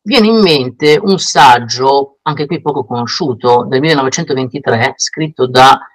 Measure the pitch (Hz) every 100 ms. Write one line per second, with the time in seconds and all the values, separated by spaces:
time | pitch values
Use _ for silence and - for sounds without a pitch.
0 | 208 262 214 226 190 147 127 113 151 151
1 | 196 190 - 175 139 120 117 120 135 139
2 | 139 _ - 151 147 160 151 139 127 120
3 | 117 - 156 120 123 120 104 131 156 151
4 | 131 131 170 131 127 147 - 135 131 -
5 | - - 156 - 127 127 131 131 -